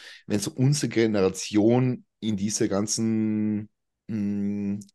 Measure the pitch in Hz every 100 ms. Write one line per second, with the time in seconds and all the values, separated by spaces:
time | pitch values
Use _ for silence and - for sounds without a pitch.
0 | - - - 104 - - 131 147 120 113
1 | 113 104 95 92 - 104 107 123 127 123
2 | - _ 110 101 104 - 110 98 107 -
3 | 113 110 110 107 107 104 107 _ _ _
4 | - 110 101 101 101 101 101 101 -